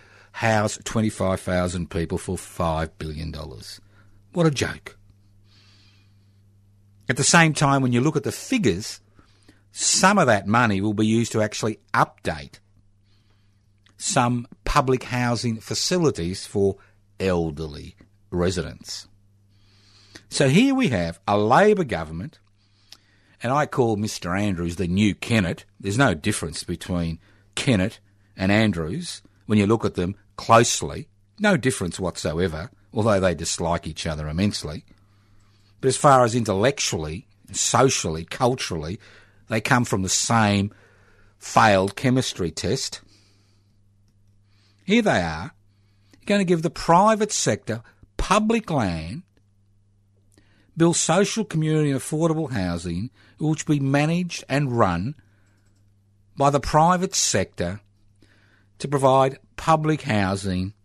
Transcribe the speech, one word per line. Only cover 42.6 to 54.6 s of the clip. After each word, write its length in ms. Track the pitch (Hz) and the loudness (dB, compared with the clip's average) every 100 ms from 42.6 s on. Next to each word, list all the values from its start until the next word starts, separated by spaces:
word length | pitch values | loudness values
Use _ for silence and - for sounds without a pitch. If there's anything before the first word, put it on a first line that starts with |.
| 90 117 - - - _ _ _ _ _ _ _ _ _ _ _ _ _ _ _ _ _ | -4 -4 -6 -12 -18 _ _ _ _ _ _ _ _ _ _ _ _ _ _ _ _ _
Here 200 | - 226 | 0 2
they 180 | 214 117 | 4 2
are, 320 | 85 78 95 - _ _ _ _ _ - - | 0 -4 -10 -14 _ _ _ _ _ -12 -2
going 140 | 202 | 0
to 40 | 180 | 2
give 180 | 175 | 2
the 60 | 160 | 0
private 600 | - - 170 214 214 208 | -2 4 6 6 4 0
sector 520 | - - 107 - 113 - _ - - | -2 -2 -2 -4 -8 -10 _ -12 -8
public 520 | - 202 214 233 - | 0 2 2 0 0
land, 520 | 156 101 82 80 131 - _ _ _ _ _ _ _ _ _ _ _ _ _ _ - | -2 0 -2 -6 -10 -14 _ _ _ _ _ _ _ _ _ _ _ _ _ _ 2
build 200 | 165 160 | 2 4
social, 480 | - 165 202 - 208 | 2 2 2 -2 -4
community 440 | 160 156 156 147 | -2 0 2 2
and 100 | 135 | 0
affordable 520 | - 156 165 160 151 | -2 0 0 0 -2
housing, 580 | 120 90 87 90 85 113 - _ - | -2 -2 -2 -4 -6 -6 -10 _ -6
which 260 | 151 156 - | -2 -2 0
will 100 | 147 | 0
be 40 | |
managed 640 | 135 139 151 170 175 - - | 2 0 0 -2 -4 -8 -4
and 280 | 135 | -2